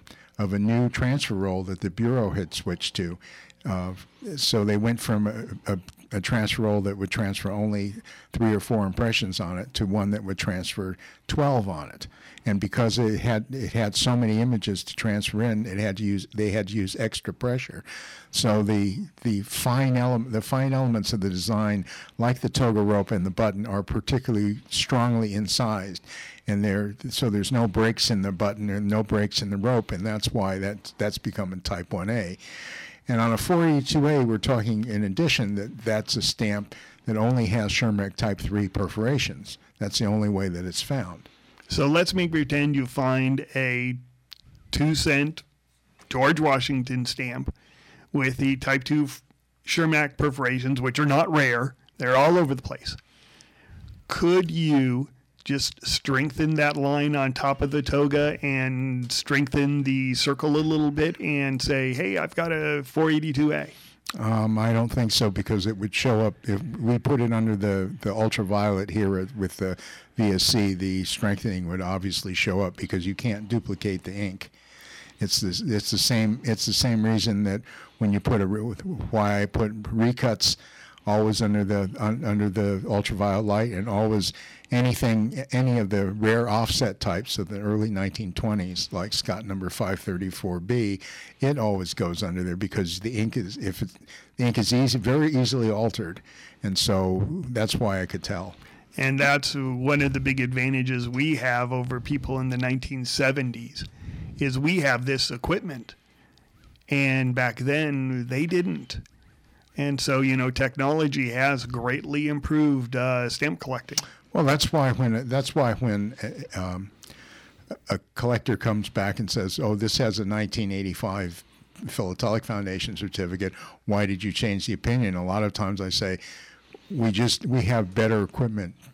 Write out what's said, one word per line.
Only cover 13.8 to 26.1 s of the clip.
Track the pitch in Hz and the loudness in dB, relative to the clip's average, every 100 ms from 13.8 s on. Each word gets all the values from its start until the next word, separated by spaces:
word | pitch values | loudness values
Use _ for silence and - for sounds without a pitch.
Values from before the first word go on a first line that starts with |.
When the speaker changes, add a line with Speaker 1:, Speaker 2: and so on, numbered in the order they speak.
| 107 | 0
Speaker 1:
so | 95 131 120 | 0 2 2
many | 117 107 | 2 2
images | 123 117 101 95 | 2 0 0 -4
to | - - | -6 -4
transfer | 113 104 98 107 | -2 -2 -2 -2
in, | 120 107 92 | 0 0 -2
it | 92 | -2
had | 107 95 | -2 -2
to | |
use, | 104 98 - | -2 -2 -2
they | 104 107 | -2 0
had | 104 98 | 0 0
to | |
use | 107 95 - | -2 -2 -2
extra | 110 - - | -4 -4 -8
pressure. | 87 123 127 - - - - - - - | -4 -2 -2 -4 -12 -16 -16 -16 -18 -8
So | - 117 107 | 0 4 4
the, | 104 104 101 110 202 - | 4 4 2 -2 -6 -6
the | 120 104 | -2 -2
fine | 107 - 131 123 135 127 | -2 -2 0 2 2 2
ele-, | 123 123 | 2 0
the | 127 110 | 0 -4
fine | - 131 135 | -2 0 2
elements | 135 131 113 95 | 2 2 0 0
of | 113 | 0
the | 98 | 0
design, | 90 90 107 107 104 87 - - - | -2 0 0 2 0 -4 -12 -14 -2
like | 117 123 | 0 0
the | 117 | 0
toga | - 123 107 | 2 2 4
rope | 104 104 95 | 4 4 2
and | 107 92 | 0 0
the | |
button, | 92 110 98 113 | 0 0 0 -2
are | 98 | -4
particularly | 98 113 - 135 127 110 104 104 - | -2 -4 0 0 2 2 2 -2 -6
strongly | - - 127 120 117 110 | -6 0 2 4 2 0
incised. | 101 101 - 107 107 98 90 - | -2 -2 0 0 -2 -6 -12 -14